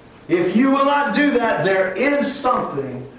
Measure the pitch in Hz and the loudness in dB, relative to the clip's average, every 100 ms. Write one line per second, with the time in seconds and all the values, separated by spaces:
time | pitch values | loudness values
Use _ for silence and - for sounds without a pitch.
0 | - - - 175 180 214 269 277 277 285 | -20 -16 -4 -2 2 2 2 2 2 2
1 | 233 208 294 240 226 - 170 190 190 - | 0 0 2 2 0 0 0 0 0 0
2 | 277 285 220 - 254 233 - 139 131 123 | 0 0 -2 -2 -2 -2 -2 -6 -6 -8
3 | - | -14